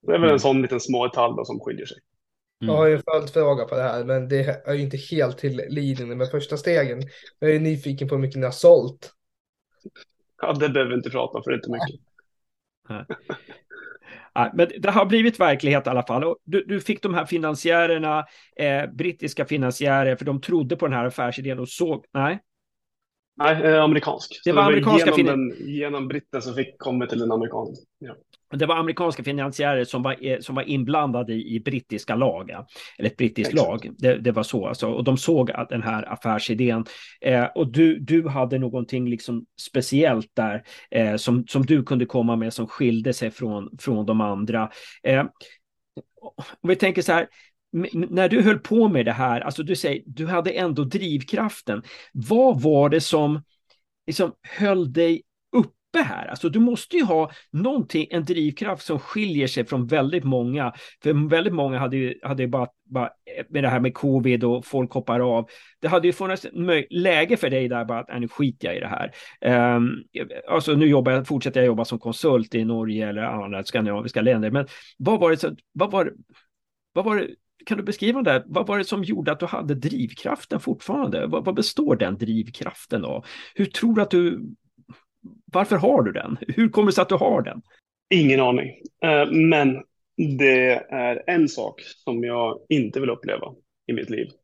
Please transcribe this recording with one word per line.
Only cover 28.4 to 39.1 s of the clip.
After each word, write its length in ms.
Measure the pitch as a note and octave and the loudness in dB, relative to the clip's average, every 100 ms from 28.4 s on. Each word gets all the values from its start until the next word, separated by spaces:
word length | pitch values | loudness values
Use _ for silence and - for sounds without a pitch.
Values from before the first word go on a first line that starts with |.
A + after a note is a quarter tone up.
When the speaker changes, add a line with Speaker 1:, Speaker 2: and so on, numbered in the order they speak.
| _ | _
Speaker 2:
Det 140 | C#3 D3+ | -4 0
var 100 | E3 | 0
amerikanska 480 | D#3+ D#3+ F3 - | -2 -2 -2 -2
finansiärer 600 | C#3 C#3+ C#3 C3+ C#3+ C#3 | -6 -6 -6 -2 0 0
som 200 | B2 C3 | -2 -4
var, 120 | C3 C3 | -4 -4
eh, 180 | C3 C3 | -4 -6
som 160 | - C3+ | -4 -8
var 80 | |
inblandade 680 | C3+ C#3 B2 D3+ D3 A#2+ G#2 | -4 -4 0 0 0 -2 -4
i, 220 | A2+ G#2+ A2+ | -6 -6 -6
i 40 | |
brittiska 560 | A2+ A#2+ - G#2 - A2+ | -4 -6 -6 -10 -4 0
lag, 340 | C3 E2+ F#2+ | 0 0 -10
ja. 180 | F2+ - - - - | -16 -16 -20 -20 -4
Eller 120 | G#2+ | -4
ett 80 | - | 0
brittiskt 360 | A#2+ A2+ G#2 | -2 0 0
Speaker 1:
Exakt. 160 | D#3 F#2+ | 2 2
Speaker 2:
lag. 200 | A2 - - | 0 -8 0
Det, 200 | B2+ B2 | 2 2
det 140 | A#2+ | 0
var 120 | A2+ | -2
så, 240 | G#2+ A#2 F#2 | -2 -4 -4
alltså. 200 | - A2 | -4 -4
Och 160 | A#2 | -2
de 140 | B2 C3 | 0 0
såg 340 | - D#3+ B2 | 2 2 2
att 180 | - B2 | -2 -6
den 120 | A#2+ | -4
här 320 | A2 A2 G#2+ | -4 -4 -6
affärsidén, 720 | G#2+ A#2+ G#2+ - A2+ B2+ A2+ A2+ - - - | -6 -2 -2 -2 0 0 0 -4 -12 -20 -4
eh, 240 | C3+ B2+ A#2+ | 0 2 0
och 260 | - D3 | -2 -2
du, 280 | B2 D#3+ D#3 | 4 4 4
du 280 | C#3 E3 D#3+ | 0 0 0
hade 320 | C3+ B2 C3 | -2 -2 0
någonting, 500 | B2+ B2+ A#2 C3 | -2 -4 -4 -4
liksom, 360 | B2 | -4